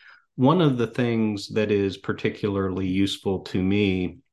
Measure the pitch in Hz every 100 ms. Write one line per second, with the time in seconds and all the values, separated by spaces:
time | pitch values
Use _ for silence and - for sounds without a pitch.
0 | - - _ - 131 175 156 123 113 -
1 | 120 113 110 104 - 107 107 104 98 92
2 | - 104 110 104 107 98 95 92 95 92
3 | 98 - 101 92 - 101 92 101 101 92
4 | 90 87 _